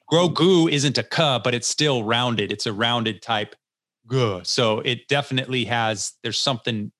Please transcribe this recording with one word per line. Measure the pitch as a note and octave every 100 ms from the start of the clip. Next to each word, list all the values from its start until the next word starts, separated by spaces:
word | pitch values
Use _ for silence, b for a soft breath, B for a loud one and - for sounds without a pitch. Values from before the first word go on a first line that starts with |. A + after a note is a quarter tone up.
| -
Grogu | D#3 F3+ - F3 F#3 D#3+
isn't | C#3+ C#3 B2
a |
k, | - - D#3 B2
but | B2
it's | A#2+ -
still | - D3+ B2+
rounded. | G#2+ A#2 B2 A2+ G2+
It's | G2+ A#2+
a |
rounded | G2+ A#2 A#2+ A2+ G2
type | - A2 G#2+ - _ _ _ _ A2+
g. | C3 A#2 F2+
So | F2 - A#2 A2
it | - A#2+ -
definitely | C#3+ - C3 C3 C3 G#2+
has, | A#2+ A2+ G#2+ - -
there's | A#2 G#2
something | - B2+ - A2 G#2